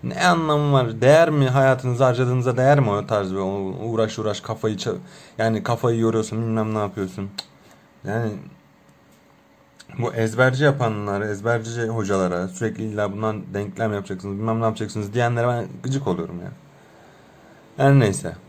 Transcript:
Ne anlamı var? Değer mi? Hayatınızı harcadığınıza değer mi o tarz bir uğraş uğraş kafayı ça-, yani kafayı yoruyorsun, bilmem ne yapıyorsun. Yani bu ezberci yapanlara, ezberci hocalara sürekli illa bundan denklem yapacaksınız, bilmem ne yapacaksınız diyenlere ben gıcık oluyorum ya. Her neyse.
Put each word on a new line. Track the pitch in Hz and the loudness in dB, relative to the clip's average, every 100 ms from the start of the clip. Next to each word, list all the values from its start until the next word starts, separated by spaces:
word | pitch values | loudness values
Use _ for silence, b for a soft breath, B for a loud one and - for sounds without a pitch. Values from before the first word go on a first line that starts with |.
Ne | 123 180 180 | -8 0 2
anlamı | 170 160 147 147 | 2 2 0 4
var? | 139 120 110 | 2 2 2
Değer | 123 156 165 | 6 6 6
mi? | 151 135 | 4 2
Hayatınızı | 127 135 131 127 120 | 4 4 4 0 2
harcadığınıza | 131 123 127 127 123 120 | 2 2 0 0 0 2
değer | 131 143 | 4 6
mi | 120 | 4
o | 101 101 | 0 0
tarz | 107 95 | 0 0
bir | 95 95 101 95 90 | -2 -2 -4 -6 -6
uğraş | 110 110 110 110 | -4 0 0 0
uğraş | 107 101 | -4 -4
kafayı | - 110 113 104 | -6 -4 -2 -2
ça-, | 117 92 - B B - | -4 -6 -8 B B -2
yani | 113 110 | 0 0
kafayı | 95 117 127 117 | 0 0 0 2
yoruyorsun, | 113 110 110 113 | 2 0 -2 -4
bilmem | 113 113 110 | -2 -2 -2
ne | 107 | -2
yapıyorsun. | 104 98 95 92 98 - B B B B B _ | -4 -4 -6 -6 -10 -10 B B B B B _
Yani | 98 107 117 104 - - _ _ _ _ _ _ _ _ _ _ _ _ - - | -8 -4 -4 -6 -14 -20 _ _ _ _ _ _ _ _ _ _ _ _ -20 -6
bu | 117 | -4
ezberci | 113 113 113 127 127 | 0 -2 4 4 6
yapanlara, | 147 139 120 107 101 101 107 | 2 4 0 -2 -4 -2 -2
ezberci | 101 107 117 113 117 113 | -4 0 -2 -2 -4 -2
hocalara | 113 98 98 90 87 92 | -2 0 2 2 0 -4
sürekli | 92 113 104 | -4 -6 -4
illa | 110 104 101 | -6 -2 -4
bundan | 104 110 107 92 | -2 -4 -4 -6
denklem | 95 101 95 113 | -6 -6 -4 -2
yapacaksınız, | 101 95 92 95 98 | -2 -6 -10 -8 -4
bilmem | 110 113 | -2 0
ne | |
yapacaksınız | 113 110 107 107 101 | 0 -2 -6 -6 -4
diyenlere | 113 120 120 120 | 0 0 2 0
ben | 120 110 - | -2 -6 -8
gıcık | 127 135 131 | -4 -4 -2
oluyorum | 87 82 87 | -2 -4 -8
ya. | 92 - - B B B B B B B B B B - | -12 -16 -20 B B B B B B B B B B 0
Her | 139 | 6
neyse. | 139 110 92 90 85 | 6 6 2 -6 -10